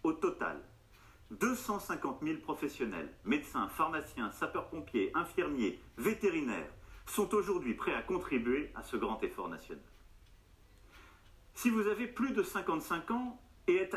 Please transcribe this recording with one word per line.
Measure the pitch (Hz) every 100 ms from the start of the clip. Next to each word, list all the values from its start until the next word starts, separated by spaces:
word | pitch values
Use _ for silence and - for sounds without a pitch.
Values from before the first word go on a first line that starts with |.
Au | 165
total, | 160 180 180 85 71 - - - - - - -
deux | 107 226 247
cent | - 202
cinquante | - 170 139 -
mille | 156 156
professionnels, | - - - - 117 87 73 -
médecins, | 95 151 - 123 101
pharmaciens, | - 160 156 - - 107
sapeurs-pompiers, | - 160 - - 165 147 120 95 160
infirmiers, | 170 - 147 143 202 - - -
vétérinaires, | 123 214 202 165 131 95 76 - - - -
sont | - 202 214
aujourd'hui | 190 180 127
prêts | 104 - 123
à |
contribuer | - 185 - 127 117 135 147 113
à |
ce | - 110
grand | 104 110
effort | - - 90
national. | 80 - 78 - - - - - - - - - - - - - - - - - -
Si | 247
vous | 220 208
avez | 208 240
plus | - 254
de | 214
cinquante-cinq | 180 202 185 160 - 170 160
ans | 233 247 - - - -
et | 180
êtes | 185